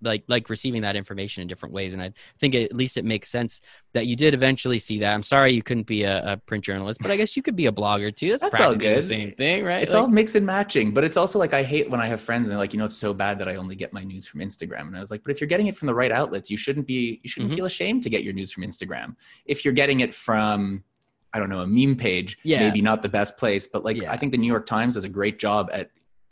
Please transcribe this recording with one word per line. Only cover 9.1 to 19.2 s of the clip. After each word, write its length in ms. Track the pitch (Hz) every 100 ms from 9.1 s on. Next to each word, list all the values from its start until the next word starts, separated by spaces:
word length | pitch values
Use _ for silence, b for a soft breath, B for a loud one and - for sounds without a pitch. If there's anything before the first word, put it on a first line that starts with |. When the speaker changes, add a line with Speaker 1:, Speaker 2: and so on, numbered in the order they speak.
| 107 104
Speaker 1:
thing, 300 | - 143 180
right? 180 | 185 175
Speaker 2:
It's 100 | 139
Speaker 1:
Like 80 | 214
Speaker 2:
all 60 | 247
mix 260 | 214 214 208
and 100 | 196
matching, 480 | 190 202 139 107
but 120 | 113 160
it's 100 | 175
also, 240 | 185 202
like, 140 | 165
I 100 | 139
hate 260 | 131 147 160
when 120 | 123
I 60 | 113
have 120 | 113
friends 280 | - 120 110
and 40 |
they're 60 | 101
like, 160 | 98
"You 60 | 107
know, 60 | 107
it's 120 | -
so 160 | 107
bad 260 | 98 98 101
that 80 | 92
I 80 | 95
only 200 | 92 95
get 180 | -
my 100 | 101
news 240 | 95 95 -
from 140 | 73
Instagram." 460 | 101 - 82 - 76
And 100 | 92
I 20 |
was 120 | 101
like, 120 | 107
But 80 | -
if 80 | 143
you're 80 | 151
getting 200 | 175 208
it 100 | 196
from 80 | 147
the 100 | 117
right 160 | 127
outlets, 380 | 117 151 98 -
you 80 | 104
shouldn't 300 | - 143 127
be, 340 | 127 120 113
you 60 | 120
shouldn't 220 | - -
Speaker 1:
Mm-hmm. 40 | 160
Speaker 2:
feel 80 | 185
ashamed 380 | - 180 247
to 60 | 240
get 140 | 104
your 100 | -
news 180 | 95 95
from 120 | -
Instagram. 520 | 90 - 92 - 58 -